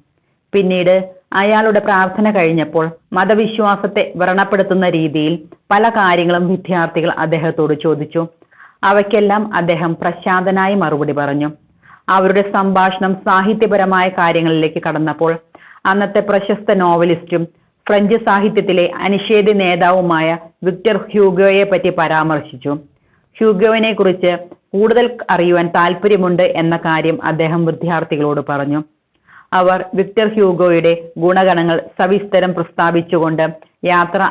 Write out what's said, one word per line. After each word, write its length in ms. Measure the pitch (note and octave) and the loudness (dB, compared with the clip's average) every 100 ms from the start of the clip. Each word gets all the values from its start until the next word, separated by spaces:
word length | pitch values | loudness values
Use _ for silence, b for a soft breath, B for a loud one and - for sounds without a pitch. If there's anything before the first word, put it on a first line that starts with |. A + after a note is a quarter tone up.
| _ _ _ _ _ | _ _ _ _ _
പിന്നീട് 680 | G3+ F#3 F#3 F3 F#3 F#3 - _ | -2 0 0 2 2 0 -12 _
അയാളുടെ 460 | F#3 G3+ G#3+ A3 G#3 | -2 2 2 2 0
പ്രാർത്ഥന 520 | G#3+ F#3+ F#3 F#3 G#3 | 0 0 0 0 0
കഴിഞ്ഞപ്പോൾ 600 | G3+ E3 E3 D3+ E3 D#3+ E3 _ | 2 0 0 0 -2 -4 -6 _
മതവിശ്വാസത്തെ 1000 | F#3 F#3+ G#3+ A3 A3 G#3 G3 G3 G#3 - E3+ | -2 0 2 0 0 0 0 -2 -2 -4 -2
വ്രണപ്പെടുത്തുന്ന 720 | F3+ F#3 G3 G3+ G3 F#3 F3+ | -2 0 0 0 0 0 0
രീതിയിൽ 500 | E3 D#3+ D3+ D3+ E3+ - - _ | 0 -2 -2 -2 -4 -8 -20 _
പല 180 | G#3 A3+ | 2 2
കാര്യങ്ങളും 580 | A3+ F#3 F3 E3+ F3 F3+ | 2 2 2 2 0 0
വിദ്യാർത്ഥികൾ 640 | F#3 - F3+ E3 E3 E3 | -2 -2 -2 -2 -2 -4
അദ്ദേഹത്തോട് 640 | - D#3+ D#3+ D#3+ D#3+ D3+ D3+ | -2 -2 -2 -2 -2 -2 -2
ചോദിച്ചു. 440 | E3 C#3+ D3 E3 E3 - b b b b | -2 -2 -4 -6 -6 -10 b b b b
അവയ്ക്കെല്ലാം 680 | G3 G3+ G3+ G#3+ G#3 G#3 G#3+ | 0 2 2 0 2 0 -2
അദ്ദേഹം 420 | - F3 E3 E3+ E3 | -2 -2 -2 -2 -4
പ്രശാന്തനായി 800 | F3 E3+ G3+ F#3 F#3 F#3+ F#3+ G3+ | -4 -4 -2 -2 0 0 0 0
മറുപടി 360 | D#3+ D3 D3 | 0 -2 -2
പറഞ്ഞു. 400 | D3 C#3+ C#3+ D3 D3+ _ b b b - | -2 -2 -2 -4 -8 _ b b b -2
അവരുടെ 420 | F#3 F#3+ G3 G3+ | 0 2 2 0
സംഭാഷണം 640 | G3+ G3 F#3+ F#3+ F#3 F#3+ F#3+ - | 0 0 2 0 0 -2 -2 0
സാഹിത്യപരമായ 840 | F#3+ G3 A3 G#3+ G3 F#3+ F#3 F#3 | 2 2 0 2 2 2 0 0
കാര്യങ്ങളിലേക്ക് 720 | F#3 E3+ E3 E3 D#3+ D#3 D#3+ E3 | 0 0 2 0 0 0 -2 -4
കടന്നപ്പോൾ 440 | D#3 D#3 D3+ E3 E3 - B B B F#3+ | -2 -4 0 -2 -2 -8 B B B -2
അന്നത്തെ 340 | G3+ G3 G#3 | 0 0 -2
പ്രശസ്ത 540 | G#3 G3+ G3 G#3 - | 0 -2 0 -4 0
നോവലിസ്റ്റും 720 | G3 F3 E3+ F3 E3+ E3+ E3+ E3 _ _ _ - | 0 2 2 2 0 -2 -4 -4 _ _ _ -2
ഫ്രഞ്ച് 340 | G#3 G3+ A3 A3+ | 0 2 0 2
സാഹിത്യത്തിലെ 680 | G3+ G3+ G#3+ F3+ F#3 F3 - | 0 2 0 0 0 0 -2
അനിഷേധ്യ 580 | F#3 G3 - G#3+ G3+ | -2 -2 2 2 4
നേതാവുമായ 840 | G3+ F#3 F3+ F3+ F#3 F3 D#3+ D#3+ E3 - _ | 2 2 2 2 2 2 0 0 -4 -8 _
വിക്ടർ 340 | F3+ F#3 A3+ G#3+ - | -6 -2 -2 -2 -2
ഹ്യൂഗോയെ 520 | G#3 G3 F3 G3 G3 | 2 2 4 4 4
പറ്റി 260 | G3 F3+ F3+ | 2 0 0
പരാമർശിച്ചു. 800 | F3+ D#3 D#3 D#3 D3+ D3 B2+ C#3+ D3 - _ _ _ _ - | 0 0 0 0 -2 -6 -10 -6 -6 -10 _ _ _ _ 0
ഹ്യൂഗോവിനെ 560 | A3 F#3+ A3 A3+ A3 | 0 2 2 2 0
കുറിച്ച് 420 | G3+ F#3+ F3+ F3+ F3 F3 - _ | 0 0 0 -2 -2 -8 -20 _
കൂടുതൽ 440 | G3 A3 A3+ A#3+ A#3+ - | 0 2 2 0 -2 -4
അറിയുവാൻ 360 | F3 F3 F3 E3+ | 0 2 2 0
താല്പര്യമുണ്ട് 760 | F3 F3 F3+ G#3 G3+ F3+ F3 | 0 0 0 0 2 2 2
എന്ന 340 | F3+ E3+ E3 E3+ | 0 0 -2 -2
കാര്യം 460 | E3 D#3+ D#3+ E3 | -2 0 0 -2
അദ്ദേഹം 420 | D#3 D#3 E3 E3+ E3 | -4 -2 0 0 -2
വിദ്യാർത്ഥികളോട് 760 | D#3 E3+ E3 D#3 D3 D3 D3 C#3+ | -2 -4 -4 -4 -2 -2 -2 -4
പറഞ്ഞു. 340 | C#3+ C#3 D3 D3 _ _ b b b b | -4 -2 -4 -6 _ _ b b b b
അവർ 320 | F#3 F#3 F#3 - F#3 | 0 2 0 -2 -4
വിക്ടർ 320 | G3 A3+ G#3+ | -2 0 0
ഹ്യൂഗോയുടെ 840 | G#3+ G3 F3 F3+ E3+ E3 E3+ - - | 2 2 2 2 4 2 0 -4 -2
ഗുണഗണങ്ങൾ 640 | E3+ F#3 F#3+ E3+ E3 E3 - - | 0 2 2 2 0 -2 -4 -4
സവിസ്തരം 540 | F#3 G3+ G3+ F#3+ F#3 | 0 0 0 0 0
പ്രസ്താവിച്ചുകൊണ്ട് 880 | F3 E3 - E3+ E3+ E3+ F3 D#3+ D#3 D#3+ D#3+ b b F3 | -2 -6 -2 0 0 -2 -2 0 0 -2 -4 b b 0
യാത്ര 340 | F3 F3 G3 G3 | 0 0 0 0